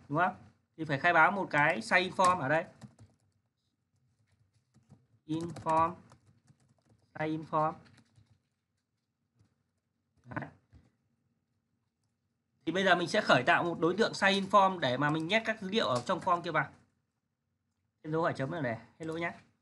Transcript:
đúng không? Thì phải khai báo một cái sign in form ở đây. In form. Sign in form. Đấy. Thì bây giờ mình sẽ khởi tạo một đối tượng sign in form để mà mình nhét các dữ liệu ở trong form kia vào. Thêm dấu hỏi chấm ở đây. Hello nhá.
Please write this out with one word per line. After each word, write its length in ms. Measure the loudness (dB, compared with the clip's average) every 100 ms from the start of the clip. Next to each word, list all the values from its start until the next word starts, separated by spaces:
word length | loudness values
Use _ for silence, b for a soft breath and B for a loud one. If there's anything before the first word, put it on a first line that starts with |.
| -6
đúng 80 | -2
không? 180 | -2 -2 -16 _ _ -12
Thì 80 | -6
phải 140 | 0
khai 140 | 2
báo 180 | 6 4
một 160 | 2 -2
cái 320 | 0 2 0
sign 220 | 0 0
in 100 | 0
form 260 | 2 2 2
ở 100 | 0
đây. 160 | -2 -2 -12 -20 _ -20 _ _ _ _ _ _ _ _ _ _ _ _ _ _ _ _ _ _ -20 _ _ -10
In 180 | -8 -8 -8
form. 320 | -2 0 0 -2 -20 -20 _ _ _ _ _ _ _ _ _ -8
Sign 120 | -6
in 120 | -6 -4
form. 220 | -2 -2 -4 -16 -20 _ _ _ _ _ _ _ _ _ _ _ _ _ _ _ _ _ _ _ _ _ _
Đấy. 260 | -12 -12 -12 -18 _ -20 _ _ _ _ _ _ _ _ _ _ _ _ _ _ _ _ _ _ -6
Thì 60 |
bây 120 | 0
giờ 120 | 4 4
mình 120 | 2
sẽ 140 | 0
khởi 220 | 4 4
tạo 200 | 4 2
một 160 | 2 0
đối 160 | 0 2
tượng 160 | 0
sign 200 | 2 2
in 120 | 2 4
form 340 | 4 4 2
để 180 | -2 0
mà 120 | 0
mình 180 | -2 0
nhét 160 | -2 -2
các 160 | -6
dữ 80 | -4
liệu 180 | -2 0
ở 140 | -2 -2
trong 140 | -4
form 220 | 0 -2
kia 100 | 0
vào. 180 | -2 -4 -8 _ _ _ _ _ _ _ _ _ _ _ _
Thêm 80 | -6
dấu 100 | -2
hỏi 120 | -2 -2
chấm 140 | -6
ở 100 | -4
đây. 140 | -6 -6 -10 -14
Hello 140 | -10
nhá. 200 | -6 -8 -8 -20 _